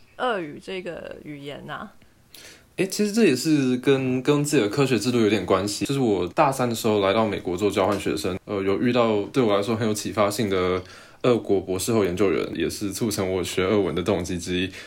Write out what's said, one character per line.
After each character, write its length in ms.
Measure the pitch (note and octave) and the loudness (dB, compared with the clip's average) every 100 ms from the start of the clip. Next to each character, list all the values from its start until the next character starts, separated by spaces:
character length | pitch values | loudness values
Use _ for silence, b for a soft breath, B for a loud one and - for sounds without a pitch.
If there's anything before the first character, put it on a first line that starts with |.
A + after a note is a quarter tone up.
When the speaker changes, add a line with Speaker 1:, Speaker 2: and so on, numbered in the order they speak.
| - - | -18 -6
Speaker 1:
俄 220 | B3+ G#3 | -4 -2
语 200 | D3+ C3+ | -6 -10
这 180 | - F#3+ | -10 -10
个 340 | F#3 D#3+ - - | -8 -10 -12 -14
语 160 | - C#3+ | -14 -14
言 240 | C#3+ C3 D3 | -12 -14 -12
啊？ 220 | C#3+ G#3+ - - _ _ B B B B - | -12 -12 -18 -20 _ _ B B B B -4
Speaker 2:
诶， 100 | F#3 | -2
其 180 | - G#3 | -2 -2
实 60 | |
这 140 | A3 G#3 | 2 4
也 100 | B2+ | 2
是 400 | D#3+ D3+ C3 B2+ | 2 2 2 0
跟， 480 | C#3 C3+ C3 B2+ | 2 2 2 0
跟 180 | C3 D3 | 2 2
自 140 | D3 D3+ | 2 2
己 80 | |
的 60 | G#2 | 2
科 160 | C#3+ C3 | 2 2
学 120 | A2+ | 2
制 140 | B2 | 2
度 80 | A#2+ | 2
有 100 | G#2 | 4
点 160 | G#2 F2+ | 2 2
关 220 | F#2+ G2+ | 2 0
系。 160 | - | -4
就 100 | D3+ | -2
是 60 | C#3 | 0
我 260 | A#2+ F#2+ F2 | 2 2 0
大 200 | - D3 | 2 2
三 200 | C3+ B2 | 2 -2
的 40 | |
时 140 | A2+ A2+ | -2 0
候 140 | G#2 | 2
来 100 | F#2+ | 4
到 140 | A2 A2 | 2 0
美 120 | F#2 | -2
国 200 | F#2+ F2+ | -4 0
做 120 | G#2 | 0
交 160 | G2 F#2+ | 2 2
换 140 | G2 | 2
学 160 | F#2 C2+ | -2 -2
生， 240 | G2 F#2 - | -2 -6 -6
呃， 160 | G2+ | -4
有 200 | G2 G2 | 0 0
遇 120 | B2 | 2
到 280 | B2 A2+ G#2 G2+ | 2 2 2 0
对 100 | C#3 | 0
我 100 | A2+ | 2
来 80 | G2+ | 2
说 140 | G2+ A2+ | 0 -2
很 100 | A2+ | -2
有 80 | |
启 200 | G#2 G2 | -2 -4
发 160 | G2+ G2+ | 0 0
性 200 | G#2 G#2+ | 0 0
的 320 | F#2+ F2+ F#2 - B B B | 0 0 -2 -4 B B B
俄 140 | C3+ A2+ | 2 2
国 220 | - G2 | 2 0
博 180 | F#2 F#2 | 0 -4
士 140 | - | 0
后 140 | A2+ F#2 | 0 2
研 100 | F2+ | 2
究 160 | G2 | 2
员， 100 | C#2 - - | 2 -2 -2
也 140 | D2+ | -4
是 240 | - G2+ | -4 -6
促 180 | F2+ A2+ | -4 -2
成 180 | G2+ F#2 | -2 -2
我 140 | F#2 | -2
学 220 | F2 - F#2 | -2 0 2
俄 120 | G#2+ | 2
文 160 | F2+ | 0
的 80 | E2 | -2
动 220 | F2 F#2 | 0 0
机 160 | F2+ F2+ | -2 -6
之 180 | F2 F2+ | -4 -4
一。 140 | F#2 B | -4 B